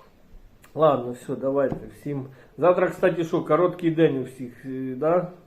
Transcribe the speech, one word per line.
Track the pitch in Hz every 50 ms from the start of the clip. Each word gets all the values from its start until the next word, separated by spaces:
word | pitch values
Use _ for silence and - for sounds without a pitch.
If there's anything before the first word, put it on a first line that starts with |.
| - _ _ _ _ - - - - - _ _ _ - -
Ладно, | 147 160 156 131 123 120 120
все, | 120 - - - 139
давайте | 113 127 135 139 139 139 120 - - 110
всім. | 107 - - - 147 143 139 127 - - - - - _ -
Завтра, | 147 180 180 185 185 175
кстати, | - - 185 180 160 175 165
що, | 160 185 160 -
короткий | - 151 160 180 175 170 - 170 165
день | 156 160 160 147 135 131
у |
всіх, | 127 127 - - 127 120 - - -
е, | 135 131 131 131 131 127
да? | 127 147 156 170 180 170 175 - - -